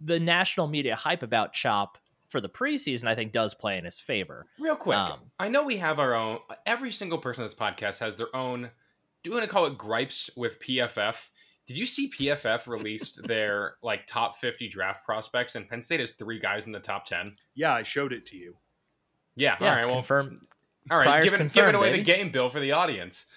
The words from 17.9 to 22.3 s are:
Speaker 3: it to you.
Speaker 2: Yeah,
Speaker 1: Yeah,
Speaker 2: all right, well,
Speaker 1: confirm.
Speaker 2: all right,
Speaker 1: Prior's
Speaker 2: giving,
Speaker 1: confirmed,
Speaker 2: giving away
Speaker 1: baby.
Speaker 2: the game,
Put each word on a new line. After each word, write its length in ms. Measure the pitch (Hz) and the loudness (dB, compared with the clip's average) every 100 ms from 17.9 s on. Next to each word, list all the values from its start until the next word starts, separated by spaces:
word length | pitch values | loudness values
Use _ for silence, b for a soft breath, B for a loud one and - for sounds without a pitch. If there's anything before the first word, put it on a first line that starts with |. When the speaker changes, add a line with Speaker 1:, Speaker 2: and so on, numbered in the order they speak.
| - 143 | -4 -4
Speaker 3:
it 140 | 120 - | -4 -12
to 100 | 92 | -18
you. 180 | 87 90 _ _ _ _ _ _ _ - | -18 -20 _ _ _ _ _ _ _ 0
Speaker 2:
Yeah, 220 | 135 - | 0 2
Speaker 1:
Yeah, 80 | 196 | 4
Speaker 2:
all 80 | 131 | 4
right, 100 | 120 | 2
well, 80 | 127 | 0
Speaker 1:
confirm. 420 | 123 139 139 - - _ _ _ - | 2 2 2 -6 -20 _ _ _ 0
Speaker 2:
all 60 | 160 | 4
right, 80 | 143 | 6
Speaker 1:
Prior's 180 | 147 | 8
Speaker 2:
giving, 140 | 170 196 | 6 4
Speaker 1:
confirmed, 160 | 151 | 4
Speaker 2:
giving 220 | - 196 202 | 8 8 8
away 160 | - | 6
Speaker 1:
baby. 120 | - | 4
Speaker 2:
the 100 | 208 | 4
game, 160 | 185 196 | 4 4